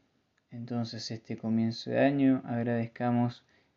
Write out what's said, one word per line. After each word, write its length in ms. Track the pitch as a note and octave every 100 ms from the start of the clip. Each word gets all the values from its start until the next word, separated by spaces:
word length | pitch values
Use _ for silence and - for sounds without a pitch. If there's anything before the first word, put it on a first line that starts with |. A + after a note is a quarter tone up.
| _ _ _ _ _
entonces 600 | A#2+ A#2 A#2+ A2+ A2 -
este 260 | A2+ - A2+
comienzo 520 | A2+ A2+ A2+ A2+ B2
de 100 | A#2+
año, 420 | C3+ C#3+ C3+ C3 -
agradezcamos 1000 | A#2+ A#2+ A#2 A#2 - B2 A#2+ A#2+ - _ _ _